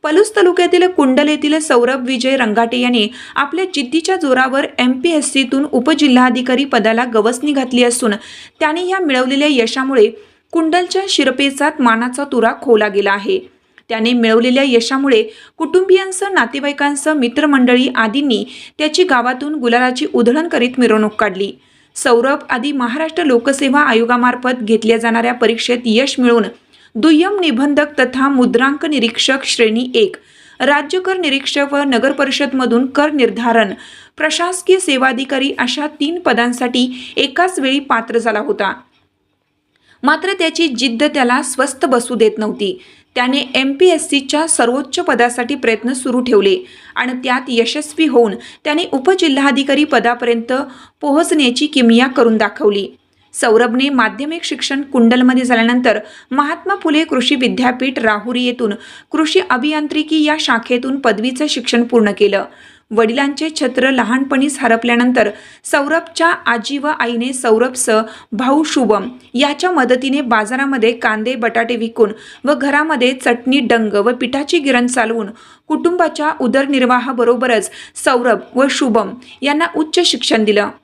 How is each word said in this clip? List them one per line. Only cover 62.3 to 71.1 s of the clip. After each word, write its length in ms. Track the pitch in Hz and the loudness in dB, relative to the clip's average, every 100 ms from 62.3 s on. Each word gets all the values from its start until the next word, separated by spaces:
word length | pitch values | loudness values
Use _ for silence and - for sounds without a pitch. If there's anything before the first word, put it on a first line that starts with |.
| 196 202 - - _ _ | 0 -4 -14 -20 _ _
वडिलांचे 580 | 220 226 240 277 277 311 311 | 0 0 0 -2 -2 -6 -4
छत्र 300 | 262 254 262 | -2 0 0
लहानपणीच 680 | 262 214 262 269 269 277 269 | 0 0 -2 0 0 -2 -2
हरपल्यानंतर 720 | 254 226 240 240 247 254 214 - - - | 0 0 2 2 2 2 0 -4 -20 -20
सौरभच्या 720 | - 302 285 320 339 - 330 - - | -2 -2 0 -2 -4 -2 0 0 -2
आजी 320 | 233 208 277 | -4 -4 -4
व 120 | 285 - | -4 -4
आईने 320 | 240 233 247 | -2 -2 -4
सौरभसह 680 | 254 247 220 254 254 - 220 220 - - | -4 0 2 2 -2 0 0 0 -12 -10
भाऊ 300 | 208 254 285 | -4 0 0
शुभम 460 | 311 302 226 208 220 - - | 2 0 2 0 -2 -12 -8
याच्या 360 | 240 285 294 359 | -2 -2 0 -2
मदतीने 500 | 349 240 254 269 277 | 0 2 0 0 -4
बाजारामध्ये 720 | 254 220 208 254 277 269 220 | 0 -2 -2 -4 -2 0 0
कांदे, 420 | 247 240 | 0 -2